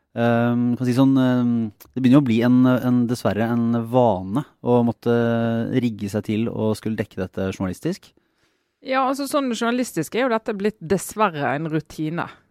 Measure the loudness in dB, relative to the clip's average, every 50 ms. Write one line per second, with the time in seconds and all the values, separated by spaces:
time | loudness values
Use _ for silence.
0 | _ _ -6 -2 0 2 2 2 2 0 0 0 0 0 0 0 0 0 2 4
1 | 4 4 4 4 4 2 2 2 2 0 0 0 -2 -4 -6 _ -20 -12 -6 0
2 | 4 6 6 6 6 4 2 2 4 4 4 6 6 4 4 2 0 0 0 0
3 | 0 0 -2 -2 0 -2 0 0 0 0 0 0 0 0 0 -2 -2 0 2 4
4 | 4 4 2 0 -2 -4 -4 -6 -6 -6 _ _ -2 2 2 4 4 2 -2 _
5 | -2 0 0 2 2 0 0 0 0 -2 -2 -2 -2 -2 -2 0 -2 -2 -4 -4
6 | -8 -4 -4 -4 -4 -2 -2 -2 -2 -2 -2 -2 -2 -2 -2 -2 -4 -6 -4 -4
7 | -6 -8 -6 -8 -8 -8 -6 -6 -6 -4 -4 -4 -4 -6 -6 -6 -6 -8 -8 -8
8 | _ -20 _ _ _ _ _ _ _ _ _ _ _ _ _ _ -8 -4 -2 -2
9 | -2 -2 -2 -4 -6 -4 -2 -2 -2 -2 -4 -2 -2 -2 0 -2 -2 -4 -4 -6
10 | -6 -4 -2 -2 -2 0 0 -2 -4 -4 -6 -4 -4 -4 -4 -4 -4 -2 -2 -2
11 | -2 -4 -4 0 0 0 0 -2 -2 -2 -2 -2 -4 -4 -4 -4 -6 -6 -10 -8
12 | -8 -6 -6 -6 -8 -8 -10 _ _ _